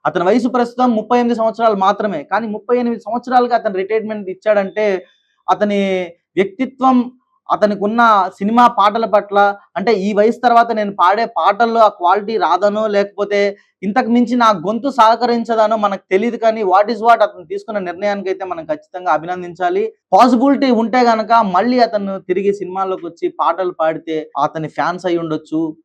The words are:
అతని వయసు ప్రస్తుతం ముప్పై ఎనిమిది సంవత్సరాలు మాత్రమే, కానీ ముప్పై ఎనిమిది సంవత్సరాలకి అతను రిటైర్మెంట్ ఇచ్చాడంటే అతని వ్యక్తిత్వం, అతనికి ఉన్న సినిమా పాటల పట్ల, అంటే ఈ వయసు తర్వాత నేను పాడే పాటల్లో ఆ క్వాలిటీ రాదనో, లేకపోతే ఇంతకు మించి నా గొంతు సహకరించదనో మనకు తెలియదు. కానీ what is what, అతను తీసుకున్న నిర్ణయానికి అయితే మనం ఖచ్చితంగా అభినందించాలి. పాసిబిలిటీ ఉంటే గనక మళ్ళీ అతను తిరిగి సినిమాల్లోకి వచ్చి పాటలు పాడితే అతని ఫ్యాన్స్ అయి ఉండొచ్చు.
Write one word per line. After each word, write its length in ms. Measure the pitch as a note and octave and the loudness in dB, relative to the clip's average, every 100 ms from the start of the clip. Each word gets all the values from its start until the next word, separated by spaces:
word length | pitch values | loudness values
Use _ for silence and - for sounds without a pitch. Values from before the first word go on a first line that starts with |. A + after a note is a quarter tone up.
| D3+ | -4
అతని 180 | F3 | -2
వయసు 240 | F3 A#3 A#3 | 0 0 0
ప్రస్తుతం 440 | B3 A#3 - B3+ G#3+ | -2 -4 0 0 0
ముప్పై 220 | A3 B3 | 0 0
ఎనిమిది 200 | A#3+ A#3 | 0 -2
సంవత్సరాలు 360 | A3+ A3 A3+ | -2 0 0
మాత్రమే, 480 | G3+ F#3+ G3+ G#3+ E3 | 2 0 0 -4 -6
కానీ 240 | C#3+ G3 A3+ | -6 -6 -4
ముప్పై 320 | G#3 A3 B3 | -10 -2 -2
ఎనిమిది 220 | A#3+ A3+ | -2 -6
సంవత్సరాలకి 540 | - A#3+ B3 B3+ A#3+ | -6 -8 0 0 2
అతను 200 | A#3 G#3+ | 0 -2
రిటైర్మెంట్ 560 | F#3 F#3+ A3 G#3+ G#3+ F#3 | -4 -2 -4 -4 -10 -10
ఇచ్చాడంటే 760 | F#3 G#3+ G#3 F#3+ G#3 G#3+ F#3 - _ _ _ - | -6 0 0 -2 -2 -2 -2 -8 _ _ _ -4
అతని 640 | F3+ G#3 G3+ G3 F#3 F3 - _ E3 | -2 0 0 0 -2 -6 -14 _ -4
వ్యక్తిత్వం, 760 | G3 - C4 - C4 B3 A#3+ _ _ _ - | -4 -4 -8 0 2 2 -2 _ _ _ -6
అతనికి 340 | F3 G#3 F#3+ | 0 0 0
ఉన్న 460 | G3+ A#3 A#3 G#3 F#3 - | -2 2 4 4 0 -4
సినిమా 280 | G3+ A#3 A#3+ | 0 4 4
పాటల 380 | - G#3 G#3+ | 4 2 2
పట్ల, 520 | A3 G#3 G3+ G3+ G3+ G3+ _ E3+ | 0 0 0 2 2 0 _ -4
అంటే 160 | G3 | -2
ఈ 200 | G#3 G3 | 0 0
వయసు 280 | G3+ A3 A#3 | 2 2 2
తర్వాత 280 | B3 A#3 A#3 | 2 4 2
నేను 200 | A3 G3+ | -2 -4
పాడే 320 | G3+ F3+ G#3 | 0 2 2
పాటల్లో 560 | A3+ - E3+ G3+ A#3 A3+ | -2 0 0 2 0 4
ఆ 80 | G#3+ | 2
క్వాలిటీ 480 | - F3 G3 G3+ A3 | 4 2 2 0 -2
రాదనో, 500 | E3+ F3+ G#3 G#3 A3 | 0 2 0 0 0
లేకపోతే 680 | G3+ G3+ G3 G3+ G3+ G3+ G3+ _ _ | 0 -2 -4 -2 0 -2 -4 _ _
ఇంతకు 280 | F#3+ G#3+ A3 | -2 -2 2
మించి 260 | A#3+ A3+ A#3+ | 2 2 2
నా 140 | A3+ | 2
గొంతు 380 | F#3+ F3 A3+ C4+ | 2 -2 -4 -4
సహకరించదనో 880 | - A3 A#3 A#3+ A#3+ A#3 A3+ G#3+ A3 | 4 4 4 0 -2 0 0 2 2
మనకు 260 | G#3 G3 _ | -2 -4 _
తెలియదు. 260 | F#3+ A#3 A3+ | 0 0 0
కానీ 260 | A3+ A3 | 0 0
what 240 | G3 F#3 G#3 | 2 2 2
is 80 | G#3+ | 0
what, 220 | A#3 A3+ | 2 4
అతను 220 | G#3 F3+ | 2 -2
తీసుకున్న 340 | D#3+ G3 G#3+ G#3 | -12 -10 -8 -8
నిర్ణయానికి 500 | F3+ F3 G3+ G3+ F#3+ | -6 -4 -4 -4 -4
అయితే 160 | F#3+ | -6
మనం 200 | F#3 E3+ | -6 -10
ఖచ్చితంగా 480 | D#3 D3+ _ F3+ F3+ | -6 -8 _ -8 -2
అభినందించాలి. 800 | D3+ E3 F3+ F3 F3 F3+ F#3+ A3 _ _ | -2 -2 -8 -10 -6 -2 -2 -4 _ _
పాసిబిలిటీ 580 | F#3+ B3 A#3+ C#4 C4+ C4+ | 4 6 6 2 2 2
ఉంటే 280 | A3+ A3+ B3+ | 2 0 2
గనక 340 | A#3+ A3 G#3+ | 2 2 2
మళ్ళీ 480 | A#3 G#3 F3+ A#3 B3 | 2 4 0 2 2
అతను 400 | A3+ G#3 G3 F#3+ | 0 0 -6 -8
తిరిగి 340 | F#3 F3+ G3 | -4 -2 0
సినిమాల్లోకి 520 | G3 F3 F#3 F#3+ F#3 E3 | -2 -6 -6 -4 -6 -10
వచ్చి 220 | - F3 - | -6 -8 0
పాటలు 320 | D#3 D#3+ F3+ - | -2 0 -4 -2
పాడితే 500 | D#3+ D#3+ - D#3 D3+ C#3 | -2 -2 -6 -8 -6 -4
అతని 260 | D3 D#3+ D3+ | -4 -4 -8
ఫ్యాన్స్ 380 | - D3 F3+ F3+ | -4 -4 -4 -4
అయి 120 | E3+ | -2
ఉండొచ్చు. 580 | E3 D#3 D#3 D#3 D#3+ D#3 | -2 -6 -6 -6 -6 -8